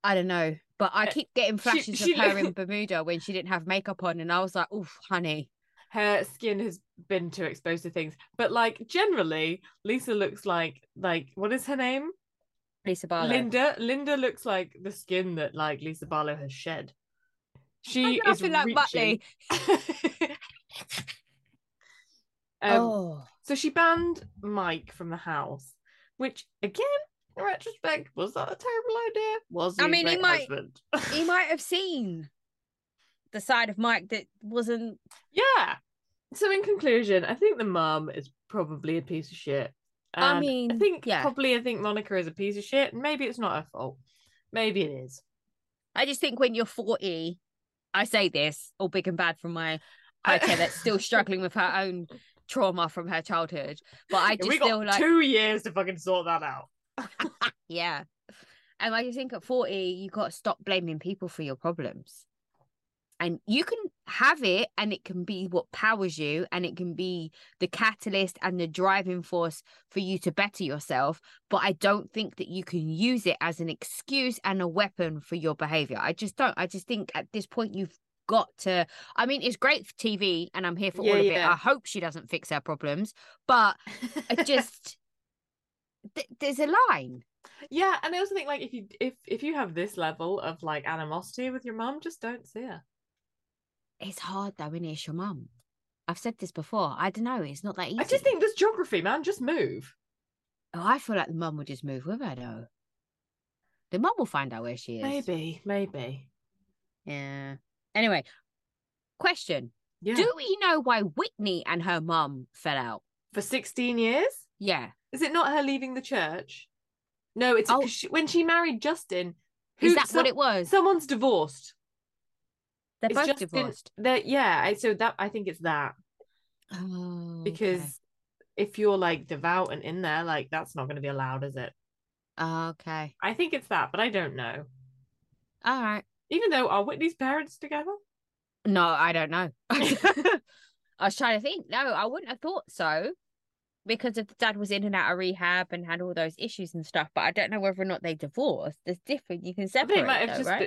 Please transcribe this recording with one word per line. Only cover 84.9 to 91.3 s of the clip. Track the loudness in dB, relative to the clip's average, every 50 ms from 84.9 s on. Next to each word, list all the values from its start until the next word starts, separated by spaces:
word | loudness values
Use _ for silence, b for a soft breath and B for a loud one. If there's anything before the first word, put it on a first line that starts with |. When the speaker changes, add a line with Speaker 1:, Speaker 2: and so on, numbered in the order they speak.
| -18 _ _ _ _ _ _ _ _ _ _ _ _ _ _ _ _ _ _ _ _ _ _ -14 _
Speaker 1:
th-, | -10 -10 _ -10 _
there's | -2 -2 2 2
a | 2 4 6 6 6 6
line. | 4 0 0 -8 -14 -16 -18 _ _ _ _ B B B -18 -6
Speaker 2:
Yeah, | 0 2 2 4 2 2 -2
and | -2 -2
I | -2
also | -2 -2 -2
think, | -4 -4 -4
like, | -4 -4 -6
if | -8 -10
you, | -12 -12 -14 -6 -4
if, | -4 -4 -4 _ _
if | -6 -6 -4 -2
you | -2 -2
have | -2 -2 -4 -2
this | -4 -4 -4 -4
level | -2 -2 -2 -2 -4 -4 -4 -4 -4
of, | -4 -6 -8 -6 -6
like, | -6 -6 -4 -4
animosity | -4 -6 -4 -6 -6 -6 -8 -8 -10